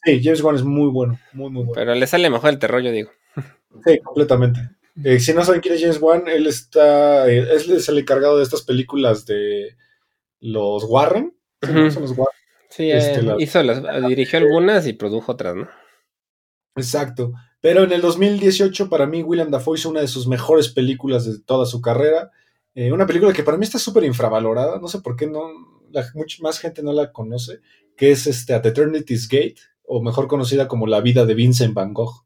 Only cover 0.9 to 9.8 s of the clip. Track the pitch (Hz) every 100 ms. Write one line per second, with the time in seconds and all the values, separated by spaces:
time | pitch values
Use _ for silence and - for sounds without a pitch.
0.9 | 127 123 120 _ 131 135 131 120 117 117
1.9 | 120 127 175 175 120 151 139 135 120 127
2.9 | 113 110 _ _ - - _ _ 113 -
3.9 | 156 - - 147 123 123 123 - _ _
4.9 | - 139 127 123 160 175 180 180 170 170
5.9 | 156 156 170 175 160 156 127 - 156 147
6.9 | 147 147 143 131 120 123 156 160 175 -
7.9 | 147 143 135 143 147 135 151 - 127 127
8.9 | 143 127 107 - 104 104 104 101 _